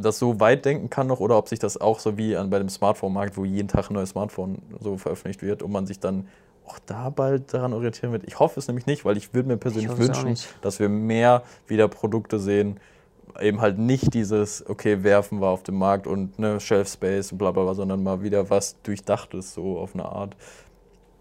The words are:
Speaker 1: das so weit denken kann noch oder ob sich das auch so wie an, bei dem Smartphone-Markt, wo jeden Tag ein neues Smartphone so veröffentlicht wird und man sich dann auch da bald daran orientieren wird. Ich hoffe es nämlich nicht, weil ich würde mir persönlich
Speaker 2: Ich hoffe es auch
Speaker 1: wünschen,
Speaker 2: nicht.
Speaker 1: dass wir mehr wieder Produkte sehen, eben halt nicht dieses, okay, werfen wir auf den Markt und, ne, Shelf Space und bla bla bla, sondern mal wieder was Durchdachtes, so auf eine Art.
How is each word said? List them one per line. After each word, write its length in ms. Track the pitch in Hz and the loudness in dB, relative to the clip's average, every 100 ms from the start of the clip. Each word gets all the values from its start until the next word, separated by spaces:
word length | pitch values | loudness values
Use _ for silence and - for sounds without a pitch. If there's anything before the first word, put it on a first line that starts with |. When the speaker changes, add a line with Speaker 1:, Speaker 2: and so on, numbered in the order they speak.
Speaker 1:
das 200 | 107 107 | -2 0
so 180 | 123 113 | 0 4
weit 260 | 110 135 | 6 6
denken 240 | 135 143 107 | 4 0 -2
kann 180 | - 131 | -2 -2
noch 100 | 127 | 0
oder 180 | 104 113 | 4 4
ob 120 | - | 2
sich 100 | 117 | -2
das 220 | 104 - | -4 0
auch 180 | 107 110 | 0 0
so 180 | 110 104 | 0 -2
wie 200 | 110 98 | 0 0
an, 140 | 98 | 0
bei 100 | 98 | 0
dem 80 | 98 | -2
Smartphone-Markt, 680 | 95 101 110 98 95 101 - | 0 0 0 -2 -2 -4 -4
wo 80 | |
jeden 220 | 98 98 101 | -4 -2 -4
Tag 240 | - 95 | -4 -4
ein 40 | |
neues 160 | 104 95 | -4 -4
Smartphone 520 | - 104 - 92 95 - - | -4 -6 -6 -8 -8 -12 -12
so 180 | 107 95 | -8 -6
veröffentlicht 460 | - 90 - 98 | -6 -6 -8 -8
wird 220 | 95 104 | -6 -6
und 80 | 90 | -4
man 140 | 101 95 | -4 -4
sich 120 | 101 | -4
dann 300 | 95 95 95 - _ _ | -4 -4 -8 -16 _ _
auch 140 | - - | -20 -18
da 240 | - 110 127 | -12 -8 -6
bald 460 | 147 135 139 135 | -2 0 0 -2
daran 180 | 131 127 | -4 -2
orientieren 400 | 113 120 113 123 | -2 -4 -4 -4
wird. 120 | 117 - | -4 -4
Ich 120 | - | 2
hoffe 220 | 156 - | 2 2
es 80 | 127 | -6
nämlich 160 | 123 | -4
nicht, 200 | 131 143 101 | -2 -2 0
weil 100 | 104 | 0
ich 160 | - | 0
würde 160 | 127 131 | -2 0
mir 80 | 117 | 0
persönlich 300 | 127 110 110 | -2 -2 -2
Speaker 2:
Ich 40 | |
hoffe 120 | 123 | 2
es 80 | 123 | 2
auch 40 | 131 | 2
Speaker 1:
wünschen, 120 | 131 | -2
Speaker 2:
nicht. 240 | 117 - - | -4 -6 -8
Speaker 1:
dass 180 | 101 95 | -6 0
wir 120 | 104 | 0
mehr 520 | 104 110 113 117 123 - - - | 2 2 4 6 6 2 -16 -2
wieder 220 | 110 107 | 4 4
Produkte 500 | - 110 110 101 110 | 2 -2 -2 -2 -2
sehen, 400 | 98 101 104 98 - - _ _ - - | 2 2 2 -4 -14 -20 _ _ -20 -2
eben 200 | 107 104 | 0 2
halt 160 | 110 98 | 2 2
nicht 340 | 120 131 - | 2 2 2
dieses, 560 | 117 104 107 104 - - | 0 2 2 0 -4 -10
okay, 340 | - 107 101 | -2 2 2
werfen 380 | 101 101 101 104 | 6 6 4 0
wir 80 | 95 | 0
auf 140 | 92 | 0
den 140 | - 95 | -2 0
Markt 300 | 95 98 95 | 2 2 0
und, 320 | 98 95 - | -4 -6 -4
ne, 220 | 107 104 | -2 -2
Shelf 320 | - 101 98 | 2 2 2
Space 400 | - 95 98 95 | -2 -2 -2 -4
und 60 | 95 | -2
bla 120 | 98 | 0
bla 100 | 92 | 2
bla, 80 | 92 | 0
sondern 280 | 95 95 95 | 0 -2 -2
mal 200 | 95 92 | -2 -2
wieder 280 | 101 101 95 | 0 0 2
was 300 | 98 - - | 2 0 -8
Durchdachtes, 720 | - 101 - 101 - 95 95 | -8 -6 -2 -2 -2 -12 -12
so 240 | - 92 90 | -8 -6 -6
auf 160 | 95 | -6
eine 100 | 92 | -8
Art. 320 | - 98 101 - - - - _ _ _ _ _ | -8 -8 -10 -12 -20 -20 -20 _ _ _ _ _